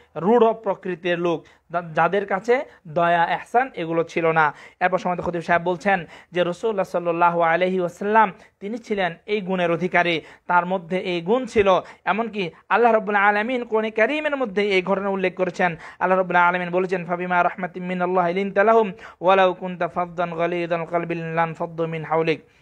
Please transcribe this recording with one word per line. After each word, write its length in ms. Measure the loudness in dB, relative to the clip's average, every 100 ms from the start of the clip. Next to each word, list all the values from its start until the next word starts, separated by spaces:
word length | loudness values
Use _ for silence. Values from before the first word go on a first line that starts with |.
| _ -4
রূঢ় 380 | 2 4 4
প্রকৃতির 680 | 2 -4 -6 -6 -6 -2 -2
লোক, 260 | -2 -4 -8 _ _
যা-, 220 | -8 -4
যাদের 320 | 0 2 2 -2
কাছে 400 | -4 0 0 -2 -14 -6
দয়া, 380 | 0 2 2 0
এহসান 440 | -2 0 0 0
এগুলো 300 | -4 -4 -2
ছিল 280 | -2 0 2
না। 220 | 2 2 0 -16 -4
এরপর 180 | -2 -2
সমাজ 240 | -4 -4
খতিব 200 | -4 -4
সাহেব 200 | 0 0
বলছেন 440 | 0 -2 0 -2 -4 -18 -8
যে 120 | -2
রাসূলুল্লাহ 420 | -2 -2 -4 -2 -2
সাল্লাল্লাহু 560 | -2 -2 2 2 4
আলাইহি 380 | 2 2 0 0
ওয়াসাল্লাম 520 | -4 -4 0 4 2 0 -20 -16
তিনি 180 | -12 -10
ছিলেন 380 | -6 -2 -4 -4 -4
এই 160 | -4
গুণের 300 | -2 0 0
অধিকারী, 500 | 0 0 0 2 0 -6 -12 0
তার 180 | 0 2
মধ্যে 320 | -4 -4 -4
এই 240 | -2 -4
গুণ 240 | 0 -2 0
ছিল। 340 | 2 4 4 0 -8 -4
এমনকি 460 | -2 -4 -4 -6 -8 0
আল্লাহ 220 | 2 4
রাব্বুল 240 | 2 2 2
আলামিন 500 | 4 2 0 -4 -2
কোরআনে 260 | -2 0
কারীমের 460 | 0 0 0 -2 -4
মধ্যে 240 | -2 0
এই 200 | 2 2
ঘটনা 280 | 0 -2 -2
উল্লেখ 260 | -2 -2 -2
করেছেন। 400 | -4 0 -2 -2 -12 -4
আল্লাহ 180 | 0 2
রাব্বুল 180 | 2 4
আলামিন 340 | 4 2 -2
বলেছেন, 360 | -2 -2 -4 -4
"ফাবিমা 380 | -4 0 2
রাহমাতিম 400 | 0 -2 -10 -8
মিনাল্লাহি 500 | -6 -4 0 0 0
লিনতা 300 | -2 -2 2
লাহুম 280 | 4 4 2 -4 -18 -2
ওয়ালাউ 320 | 2 4 4
কুনতা 340 | 0 -8 -6 -6
ফাদদান 480 | -4 -6 -4 -6 -2
গালিযাল 500 | -2 -2 -2 -4 -2
কলবি 300 | -4 -4 -6
লানফাদ্দু 720 | -4 -2 -2 -4 -8 -6 -6
মিন 160 | -6
হাওলিক।" 380 | -2 0 0 -2 -6 _